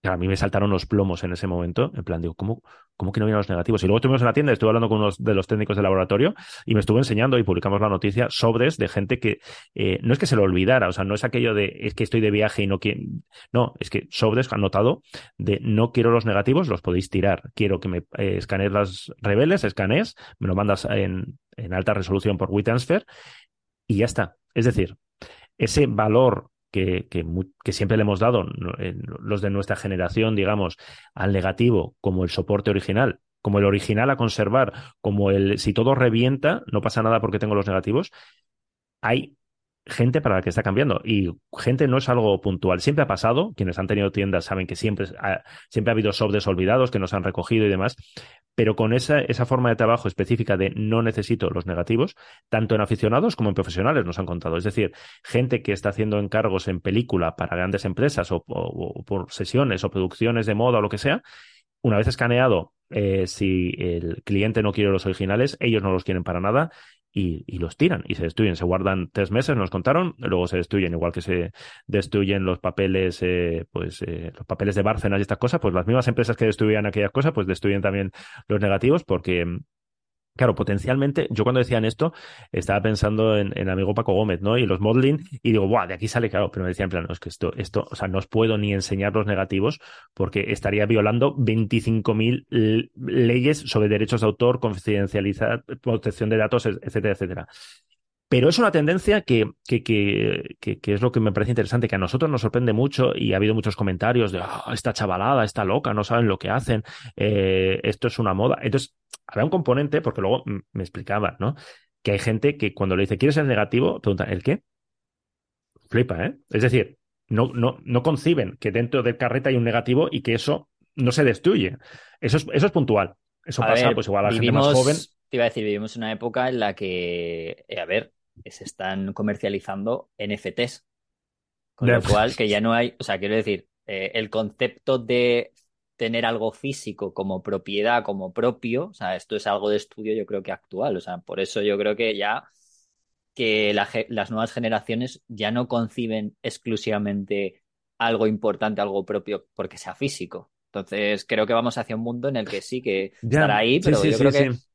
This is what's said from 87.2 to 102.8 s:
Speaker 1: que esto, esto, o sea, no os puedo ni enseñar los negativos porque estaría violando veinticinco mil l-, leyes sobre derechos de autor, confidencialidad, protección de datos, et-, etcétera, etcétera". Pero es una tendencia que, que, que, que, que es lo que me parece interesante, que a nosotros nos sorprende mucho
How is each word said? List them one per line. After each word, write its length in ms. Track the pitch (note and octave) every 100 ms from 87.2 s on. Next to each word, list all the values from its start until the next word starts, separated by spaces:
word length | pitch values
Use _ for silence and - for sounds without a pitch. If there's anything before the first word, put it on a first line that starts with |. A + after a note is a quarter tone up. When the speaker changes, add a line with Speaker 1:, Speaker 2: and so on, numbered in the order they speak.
Speaker 1:
que 80 | -
esto, 240 | - F2
esto, 320 | - G2+ G#2+ -
o 40 |
sea, 140 | - F#2+
no 80 | F#2+
os 100 | -
puedo 300 | A2 A2+ G#2+
ni 160 | G#2
enseñar 400 | G2 F#2 G2 G2+
los 140 | G#2 G#2
negativos 520 | F#2+ F#2+ F#2+ G#2 D#3 - - -
porque 320 | - F#2+ G#2 G2
estaría 380 | G#2 G#2 G#2 G#2
violando 480 | A2 G#2 A#2 C#3 C#3+
veinticinco 800 | A2+ A2 G#2+ A#2 A2+ A2+ G#2
mil 320 | A2 A2+ B2 -
l-, 400 | A#2+ A2 A2 - -
leyes 600 | B2+ C3 A#2+ B2 B2+ D3+
sobre 300 | - A2+ G#2+
derechos 340 | G#2 G#2+ A#2+
de 40 | A2
autor, 320 | G2+ A#2+ B2+
confidencialidad, 1080 | A#2 F#2 - G#2 G2 G#2+ G2 F#2 A2 A#2 - B2
protección 480 | - A2+ A#2+ - G#2+
de 80 | A2
datos, 260 | G#2+ A#2+
et-, 140 | A2+ G2
etcétera, 320 | - A#2 G#2
etcétera". 340 | G2 F#2 F2+ F2 - - - _ _ _ _ _
Pero 180 | B2+ C3
es 100 | F3+
una 120 | A3+
tendencia 500 | E3 D3 F3+ F#3+ G#3
que, 300 | - A#2+ G#2+ - -
que, 140 | A#2+
que, 720 | - G#2+ G2+ G2+ G#2+ - - -
que, 220 | - G#2
que 140 | -
es 80 | G#2
lo 100 | A#2+
que 80 | B2
me 120 | G#2+
parece 200 | G2+ G#2
interesante, 360 | A#2+ G2+ A#2+ A#2
que 80 | G2
a 20 |
nosotros 320 | F2+ B2+ D#3
nos 100 | C3+
sorprende 320 | A2 A#2+ B2
mucho 400 | G#2+